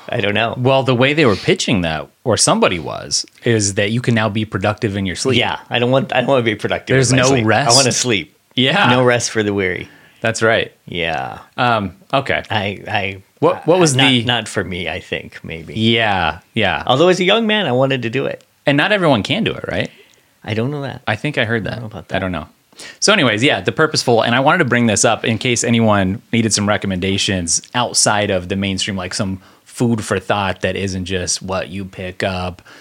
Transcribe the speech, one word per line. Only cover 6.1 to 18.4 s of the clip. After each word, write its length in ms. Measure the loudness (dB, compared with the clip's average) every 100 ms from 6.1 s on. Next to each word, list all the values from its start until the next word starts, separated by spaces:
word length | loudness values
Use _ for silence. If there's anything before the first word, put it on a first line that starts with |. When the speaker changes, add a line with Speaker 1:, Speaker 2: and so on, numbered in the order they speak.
Speaker 1:
I 60 | -2
don't 80 | 2
wanna 140 | 2
be 140 | 0 -2
productive 360 | -2 -4 0
Speaker 2:
There's 160 | 2 4
Speaker 1:
in 60 | 4
my 60 |
Speaker 2:
no 60 | 4
Speaker 1:
sleep. 180 | 2 2
Speaker 2:
rest. 240 | 2 4
Speaker 1:
I 40 |
wanna 180 | 4 4
sleep. 440 | 0 0 -2 -2 _ _
Speaker 2:
Yeah. 360 | 0 2 4 4
Speaker 1:
No 120 | 4
rest 280 | 4 2 0
for 120 | -2
the 120 | 0
weary. 340 | 0 -2 -4 -10 -18 -20 _
Speaker 2:
That's 180 | -4 0
right. 320 | 2 2 0 _ -10
Speaker 1:
Yeah. 540 | -4 -2 -2 -6 -10 -14 -2
Speaker 2:
Um, 380 | 0 0 -2 -10 _
okay. 280 | -4 0 -4 -2
Speaker 1:
I, 340 | -4 -4 -8 -6
I, 340 | -6 -4 -8 -16 _
Speaker 2:
What, 260 | 0 0 2
what 120 | 4
was 160 | 4
Speaker 1:
not, 140 | 4 4
Speaker 2:
the 160 | 4
Speaker 1:
not 240 | 2 -2 -2
for 160 | -6
me, 240 | -6 -6 -6
I 120 | -8
think, 420 | -6 -8 -8 -16
maybe. 300 | -14 -12 -10
Speaker 2:
Yeah, 640 | 0 2 2 2 2 0 -4 _
yeah. 300 | -2 0 0 0
Speaker 1:
Although 220 | 4 4
as 100 | 4
a 40 |
young 220 | 2 2 2
man, 200 | 0 0
I 60 |
wanted 300 | 0 0 0
to 80 | -4
do 140 | -4
it. 180 | -6 -8